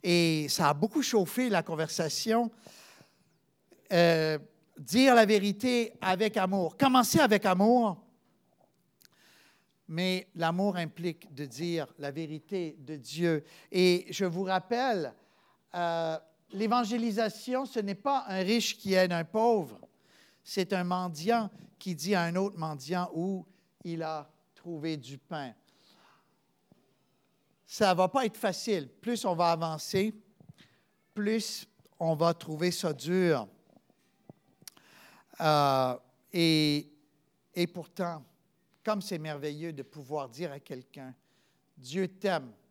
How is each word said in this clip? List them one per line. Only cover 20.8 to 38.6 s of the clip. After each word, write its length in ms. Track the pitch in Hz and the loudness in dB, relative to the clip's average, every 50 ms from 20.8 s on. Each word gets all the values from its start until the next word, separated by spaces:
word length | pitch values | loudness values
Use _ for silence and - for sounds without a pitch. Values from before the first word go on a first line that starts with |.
| 180 | -2
mendiant 680 | 175 180 180 185 180 160 147 160 208 233 233 220 196 - - - - _ _ | -2 -2 -2 -2 -6 -8 -6 -2 0 0 0 0 -4 -10 -16 -20 -20 _ _
qui 160 | - 190 175 | -8 -8 -8
dit 180 | 147 139 185 208 | -6 -2 0 0
à 100 | 180 170 | 0 0
un 120 | 170 170 | 0 0
autre 220 | 185 196 202 196 | -2 -2 -2 -4
mendiant 520 | 170 160 156 151 139 127 139 180 180 180 - - | -6 -8 -6 -8 -10 -8 -4 -4 -4 -4 -4 -4
où 320 | 160 175 190 196 185 - _ _ _ _ _ _ _ - | -6 -4 -4 -4 -6 -8 _ _ _ _ _ _ _ -10
il 200 | 170 165 165 160 | -10 -8 -6 -6
a 260 | 160 160 151 143 _ _ _ _ _ _ | -6 -6 -8 -10 _ _ _ _ _ _
trouvé 440 | - _ 170 170 151 147 165 160 | -20 _ -12 -12 -8 -6 -6 -6
du 200 | 147 120 123 139 | -8 -10 -14 -18
pain. 360 | 131 _ _ 170 151 139 123 113 _ _ _ _ _ _ _ _ _ _ _ _ _ _ _ _ _ _ _ _ _ _ _ _ _ _ _ _ _ _ _ _ _ _ _ _ _ _ _ _ _ _ | -18 _ _ -10 -10 -8 -10 -12 _ _ _ _ _ _ _ _ _ _ _ _ _ _ _ _ _ _ _ _ _ _ _ _ _ _ _ _ _ _ _ _ _ _ _ _ _ _ _ _ _ _
Ça 260 | _ - - 214 190 185 | _ -2 0 2 2 4
va 140 | 170 185 | 4 2
pas 180 | 180 - 269 254 | 2 2 0 0
être 120 | 220 - | 0 -4
facile. 500 | - - 208 175 - - 233 208 175 143 | -2 -4 -4 -4 -4 -4 -2 -2 -2 -4
Plus 380 | 131 _ _ - 220 240 226 - | -8 _ _ -4 -4 -4 -2 -2
on 100 | 202 175 | -2 0
va 160 | 165 175 170 | 2 2 2
avancer, 640 | 170 160 165 160 160 151 - - - 190 196 220 214 214 _ _ _ _ - - - _ - _ _ _ _ _ _ _ _ _ _ | 2 0 -2 -6 -6 -8 -10 -4 -2 0 0 0 -4 -8 _ _ _ _ -20 -20 -20 _ -20 _ _ _ _ _ _ _ _ _ _
plus 540 | 208 208 208 220 226 208 - - - - _ _ _ _ _ _ _ | -4 -2 0 0 -2 -2 -6 -10 -12 -14 _ _ _ _ _ _ _
on 160 | 170 165 160 | -2 -2 2
va 180 | 147 170 170 165 | 4 4 2 2
trouver 380 | 165 - 165 156 151 170 180 | 0 -6 -10 -4 0 0 0
ça 220 | 175 - - 170 151 | 0 0 -2 -4 -4
dur. 540 | 131 123 151 180 185 180 175 156 127 107 95 - _ _ _ _ _ _ _ _ _ _ _ _ _ _ _ - _ _ _ _ _ _ - _ _ _ _ - - - - - - _ _ - - | -4 -4 0 2 2 4 4 2 2 0 -8 -14 _ _ _ _ _ _ _ _ _ _ _ _ _ _ _ -20 _ _ _ _ _ _ -20 _ _ _ _ -20 -20 -20 -20 -20 -20 _ _ -10 0
Euh, 560 | 165 156 151 147 143 139 135 131 131 127 123 - _ _ _ _ _ _ | 2 4 4 6 4 4 4 2 2 0 -2 -6 _ _ _ _ _ _
et, 580 | - 175 - 165 160 156 151 147 147 147 147 - _ _ _ _ _ _ _ _ _ _ _ _ _ | -2 2 2 4 4 4 4 2 0 -2 -4 -8 _ _ _ _ _ _ _ _ _ _ _ _ _
et 140 | 180 175 | -4 -4
pourtant, 560 | 175 - 180 156 - _ - 185 175 170 156 127 _ _ _ _ _ _ _ | -4 -4 -12 -14 -14 _ -8 -8 -8 -8 -10 -16 _ _ _ _ _ _ _